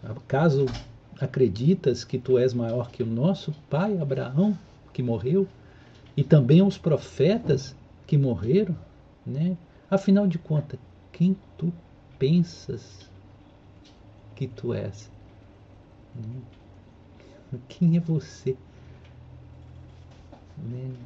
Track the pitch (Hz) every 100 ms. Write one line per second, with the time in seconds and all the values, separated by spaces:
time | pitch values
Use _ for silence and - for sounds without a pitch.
0 | 107 113 - 139 165 139 135 117 - -
1 | - - 135 - 123 95 135 185 139 120
2 | - 131 123 127 127 120 117 117 117 -
3 | 113 113 151 185 - 151 - 143 202 196
4 | 143 135 123 135 202 190 - - - -
5 | 123 113 113 185 196 - - - - -
6 | - - 139 156 120 160 196 - 170 147
7 | - - 143 226 - 139 - - - -
8 | - 147 135 101 104 175 208 160 - -
9 | - - - 127 175 180 - - - 196
10 | 196 196 202 170 - 151 - - - -
11 | - - 175 190 - - 165 175 - -
12 | - - 135 175 170 - - 120 - -
13 | - - - - - - - - - -
14 | - - - - 131 - 120 107 104 -
15 | - - - - - - - - - -
16 | - 123 110 127 120 - - - - -
17 | - - - - - 127 - - 175 170
18 | 165 156 - - - 131 - - - -
19 | - - - - - - - - - -
20 | - - - - - - 113 123 131 127